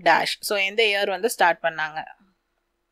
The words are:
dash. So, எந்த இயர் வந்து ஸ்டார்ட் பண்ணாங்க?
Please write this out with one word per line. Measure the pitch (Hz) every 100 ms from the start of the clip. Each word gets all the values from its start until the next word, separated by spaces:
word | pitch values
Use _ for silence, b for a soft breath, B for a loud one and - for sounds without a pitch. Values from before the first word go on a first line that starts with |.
dash. | 170 156 160 -
So, | - 202
எந்த | 196 214
இயர் | 220 202 202 185
வந்து | 233
ஸ்டார்ட் | - 180 170
பண்ணாங்க? | 165 160 156 156 - - _ _ _ _ _ _ _